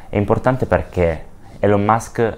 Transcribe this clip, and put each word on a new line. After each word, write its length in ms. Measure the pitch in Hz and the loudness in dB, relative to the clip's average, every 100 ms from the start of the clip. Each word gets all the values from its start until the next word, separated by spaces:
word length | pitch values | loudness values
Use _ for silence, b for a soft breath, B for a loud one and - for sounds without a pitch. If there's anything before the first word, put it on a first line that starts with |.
| B | B
È 100 | 104 | -2
importante 500 | 101 113 - 131 107 | 2 2 0 0 2
perché 580 | 90 87 - 85 80 - - B B | 0 0 0 0 0 -8 -18 B B
Elon 240 | 104 101 | 2 2
Musk 540 | 101 117 - - 113 | 4 0 0 -2 -2